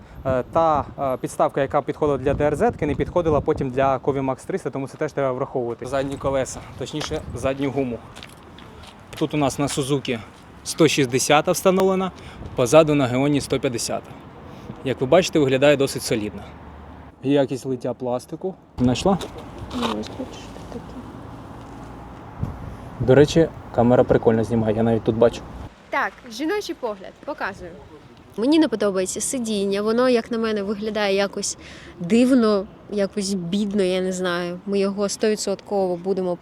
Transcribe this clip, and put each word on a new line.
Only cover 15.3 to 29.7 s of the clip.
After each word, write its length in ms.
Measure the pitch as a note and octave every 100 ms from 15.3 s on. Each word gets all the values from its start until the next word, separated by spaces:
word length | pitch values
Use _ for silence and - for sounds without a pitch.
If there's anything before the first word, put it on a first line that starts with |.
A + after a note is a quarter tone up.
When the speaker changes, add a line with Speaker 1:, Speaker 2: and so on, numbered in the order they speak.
| D#3+
Speaker 1:
виглядає 380 | C3+ C3 C#3+ C#3
досить 240 | C#3 C3
солідно. 380 | - A#2+ G#2 - - - - - - - - -
Якість 420 | C3 C#3+ C3 C3+
лиття 280 | C3+ B2 B2+
пластику. 640 | A#2 B2 B2 - D#3+ F#3 F3+ - -
Знайшла? 380 | B2+ B2 F#3 F#3+ - - - - -
Speaker 2:
Ну, 60 | B3
ось 240 | A#3 G#3+ G#3+
бачиш, 320 | - C4 - - - -
таке. 100 | A#3+ - B3+ - - - - - - - - - - - - - - - - - - - -
Speaker 1:
До 160 | A#2+
речі, 340 | C3 D3 E3 D#3+ - -
камера 280 | - A#2+ B2+
прикольно 400 | B2 A#2+ A#2 A2+
знімає, 320 | G#2+ A#2 A2
я 80 | G#2+
навіть 200 | A2+ A2+
тут 120 | A2+ A2+
бачу. 240 | A#2 - - - - - -
Speaker 2:
Так, 220 | D4 G#3+ - B3
жіночий 440 | A3 D#4 G#4 G4 D#4+
погляд, 320 | A#3 G3+ - -
показую. 460 | - D4+ G#3+ F#3 F3 - - D#3 - - - -
Мені 220 | B3 D#4+
не 80 | D#4
подобається 540 | G#3+ G#3 F#3+ F#3 A3+
сидіння, 600 | - C#4 A3+ G#3 G3